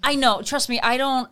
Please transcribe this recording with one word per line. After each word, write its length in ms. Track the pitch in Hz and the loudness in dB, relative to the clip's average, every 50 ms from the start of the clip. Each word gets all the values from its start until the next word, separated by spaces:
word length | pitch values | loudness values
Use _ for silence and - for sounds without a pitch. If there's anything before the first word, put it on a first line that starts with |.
| - | 0
I 120 | 277 285 | 0 2
know. 260 | 277 269 247 208 - | 2 2 2 2 0
Trust 280 | 220 - 285 277 - - | -2 -4 -4 -4 -2 -2
me, 100 | 240 - | -2 0
I 160 | - 226 240 254 | 0 0 0 0
don't, 320 | 269 277 262 254 247 - | 0 0 0 -2 -4 -4